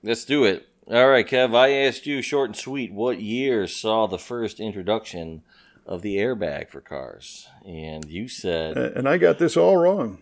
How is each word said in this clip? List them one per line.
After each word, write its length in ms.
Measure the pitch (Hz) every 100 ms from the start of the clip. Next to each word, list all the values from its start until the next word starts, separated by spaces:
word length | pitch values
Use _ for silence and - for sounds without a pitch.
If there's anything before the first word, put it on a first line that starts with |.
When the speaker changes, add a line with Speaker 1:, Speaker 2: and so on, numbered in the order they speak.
Speaker 1:
Let's 240 | 107 117 -
do 180 | 147 117
it. 220 | 95 _ _ _
All 200 | 117 131
right, 180 | 131 110
Kev. 260 | 131 127 117
I 140 | 131
asked 360 | 139 135 113 -
you, 140 | 143
short 280 | 117 143 127
and 60 | 104
sweet, 340 | - 139 113
what 300 | 98 120 104
year 460 | 107 117 135 120 92
saw 400 | - 110 110 107
the 100 | 90
first 420 | - 120 110 -
introduction 840 | 107 98 90 107 - 90 82 80 _ _ _ _ -
of 160 | 90
the 140 | 104 98
airbag 520 | 113 120 85 73 -
for 120 | 69
cars, 680 | - 69 65 - - - - _ 95
and 400 | 82 80 78 78
you 180 | 85 123
said, 480 | - 95 82 80 -
Speaker 2:
A-, 160 | 123 -
and 100 | 131
I 100 | 175
got 200 | 170 170
this 160 | 165 -
all 220 | 175 190
wrong. 400 | 170 196 120 92